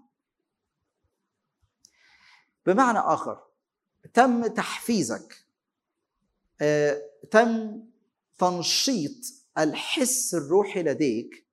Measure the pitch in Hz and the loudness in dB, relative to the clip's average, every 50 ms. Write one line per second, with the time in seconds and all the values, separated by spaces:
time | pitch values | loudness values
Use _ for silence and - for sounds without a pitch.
0 | _ _ _ _ _ _ _ _ _ _ _ _ _ _ _ _ _ _ _ _ | _ _ _ _ _ _ _ _ _ _ _ _ _ _ _ _ _ _ _ _
1 | _ _ _ _ _ _ _ _ _ _ _ _ _ _ _ _ _ _ _ _ | _ _ _ _ _ _ _ _ _ _ _ _ _ _ _ _ _ _ _ _
2 | _ _ _ _ _ _ - _ _ _ _ _ - 175 185 233 269 240 220 190 | _ _ _ _ _ _ -20 _ _ _ _ _ 0 2 4 4 4 4 2 0
3 | - 156 156 - - 120 104 - - _ _ _ _ _ _ _ _ _ _ _ | 0 0 -2 -2 -4 -6 -10 -12 -14 _ _ _ _ _ _ _ _ _ _ _
4 | - - - 226 262 262 240 233 233 220 233 214 - - - - - - 233 196 | -18 0 4 4 4 4 4 0 -2 -2 -4 -4 -4 -4 -6 -8 -4 -2 0 0
5 | 147 - 110 95 - - - - _ _ _ _ _ _ _ _ _ _ _ _ | 0 -2 -4 -8 -10 -14 -20 -20 _ _ _ _ _ _ _ _ _ _ _ _
6 | _ _ _ _ _ _ _ _ _ _ _ - 151 151 151 147 147 147 147 - | _ _ _ _ _ _ _ _ _ _ _ -2 0 2 2 2 2 0 0 -2
7 | - - - _ - - - 214 240 233 226 226 220 214 208 - - - _ _ | -8 -14 -20 _ -4 2 4 6 6 4 2 -2 -4 -6 -10 -14 -16 -20 _ _
8 | _ _ _ _ _ _ _ - 190 180 180 175 156 - - - - 269 262 196 | _ _ _ _ _ _ _ 0 0 0 0 0 -2 -2 -2 0 0 0 0 -2
9 | 143 139 - - - - - - _ _ - - 156 151 139 - - - - 320 | -2 -4 -8 -12 -16 -16 -16 -18 _ _ -2 -2 0 0 -2 -4 -6 -6 -2 -2
10 | 254 240 - - - - 175 165 143 139 175 202 202 196 - 190 170 147 135 151 | -2 0 -2 -2 -4 -4 -4 -4 -2 0 0 0 0 0 -2 -4 -2 -2 0 0
11 | 156 131 107 117 120 - - - _ _ | 0 0 -2 -2 -6 -10 -14 -20 _ _